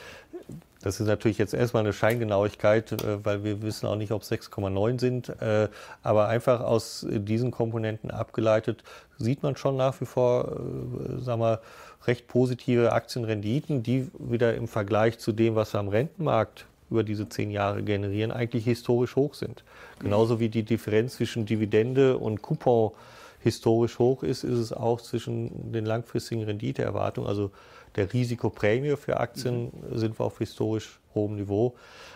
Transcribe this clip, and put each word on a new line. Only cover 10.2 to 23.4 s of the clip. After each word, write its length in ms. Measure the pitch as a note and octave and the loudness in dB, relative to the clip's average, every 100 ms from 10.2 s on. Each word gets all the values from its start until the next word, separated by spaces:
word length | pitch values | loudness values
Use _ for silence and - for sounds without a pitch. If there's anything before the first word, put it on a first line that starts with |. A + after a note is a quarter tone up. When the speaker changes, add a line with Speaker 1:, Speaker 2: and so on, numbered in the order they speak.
| B2 B2 - | 2 2 0
Speaker 1:
äh, 680 | - C3 C3 B2 B2 C3 C3 | -6 -8 -8 -8 -8 -6 -6
sagen 220 | B2+ A#2 | -4 0
wir, 200 | A2+ A2 - - - - - | 2 0 -4 -20 -20 -6 -2
recht 220 | B2 - | -2 0
positive 640 | B2 B2+ B2 - A#2+ A#2 | 2 2 2 2 4 4
Aktienrenditen, 920 | A#2 - B2+ A2 G#2+ G2+ C3 - C#3+ | 2 -2 -4 -4 -2 0 -2 0 -2
die 280 | A2+ B2+ C3 - | 0 -2 -2 -8
wieder 360 | B2 A#2 A#2+ A#2 | -4 2 2 2
im 120 | A#2+ | -4
Vergleich 520 | - G2+ G#2+ A2+ A2+ | -4 0 4 4 2
zu 120 | - | -2
dem, 240 | G#2 A2+ A2 | 2 2 2
was 180 | G#2+ | 0
wir 60 | G#2+ | -2
am 80 | G2+ | 0
Rentenmarkt 800 | G#2 D#3 - D3+ A#2 G#2 - - _ _ | 0 0 -2 0 2 0 -4 -20 _ _
über 140 | A2+ | -2
diese 260 | G#2+ G#2 G#2 | 0 -2 -6
zehn 200 | - G#2 | -4 -4
Jahre 320 | G2+ G2+ G2+ | 0 0 0
generieren, 520 | G#2 G2+ G2+ G2+ A2 | 0 0 0 -2 -2
eigentlich 320 | A#2 A#2 B2+ A2+ | -2 -2 -2 0
historisch 500 | A#2+ - A#2+ B2 - | -2 2 2 2 0
hoch 200 | D3 - | 0 -2
sind. 280 | A2 A2+ - - - - | -10 -10 -20 -20 -20 -8
Speaker 2:
Mhm. 40 | |
Speaker 1:
Genauso 380 | G2+ G#2 A2+ A#2 | 0 4 4 2
wie 80 | A2+ | 0
die 140 | A2+ | 0
Differenz 520 | G#2+ A2+ - G#2+ B2 - | 0 0 2 2 0 -2
zwischen 300 | A#2 - G#2 | -4 -2 -2
Dividende 720 | A2 G#2+ G#2+ A2+ C3 C3+ B2+ | 0 2 4 4 4 4 4
und 240 | A2+ G#2+ | 0 -4
Coupon 500 | - D#3+ - A#2+ G#2+ - - - - | -4 0 4 4 4 0 -16 -20 -20
historisch 600 | - | -2